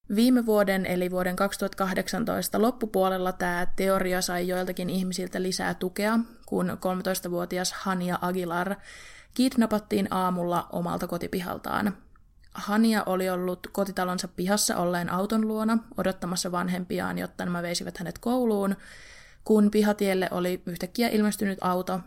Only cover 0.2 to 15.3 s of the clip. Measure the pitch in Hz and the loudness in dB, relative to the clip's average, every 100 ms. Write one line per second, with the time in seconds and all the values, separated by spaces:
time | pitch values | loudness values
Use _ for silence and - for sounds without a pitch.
0.2 | 240 254 226 214 196 190 185 180 180 180 | 6 6 6 4 4 2 0 0 0 0
1.2 | 180 190 196 - 196 - 190 190 185 180 | 0 0 -2 0 -4 -2 -2 0 -2 -2
2.2 | 156 190 180 196 220 254 214 190 190 185 | -2 -2 -2 2 2 2 -2 2 2 2
3.2 | 185 185 185 175 185 - 190 190 185 180 | -2 -2 -2 0 2 2 2 2 2 0
4.2 | 185 175 180 180 185 180 180 185 185 185 | 0 -2 -2 -2 -2 -4 -2 -2 -2 -4
5.2 | 180 190 185 180 185 175 185 - 208 226 | -4 -4 -2 -2 -2 -2 -4 -2 0 0
6.2 | 233 - - 190 180 - 185 185 185 185 | 0 -8 -6 -2 -2 -2 -2 -2 -2 -4
7.2 | 180 175 175 180 180 - - 185 180 175 | -4 -4 -4 -4 -4 -4 -4 -2 -2 -2
8.2 | 180 185 175 170 180 202 - - - - | -2 -2 -2 -2 -2 -4 -10 -18 -18 -20
9.2 | - - 254 254 226 214 - 208 196 185 | -8 0 2 4 4 2 0 0 0 0
10.2 | 185 180 175 175 - - 175 170 175 175 | 0 0 0 -2 -2 -4 -4 -4 -4 -6
11.2 | 175 185 180 - - - 208 196 - - | -4 -4 -4 -6 -2 0 0 -2 -10 -20
12.2 | - _ - - 196 208 226 214 - 185 | -20 _ -18 -10 -2 2 4 4 2 0
13.2 | 185 180 180 180 - - 196 190 180 180 | 0 -2 -2 -4 -6 -2 -2 0 -2 -2
14.2 | 185 - 180 208 - - 175 175 175 180 | -4 -4 0 2 2 2 0 0 -2 -2
15.2 | 202 | 0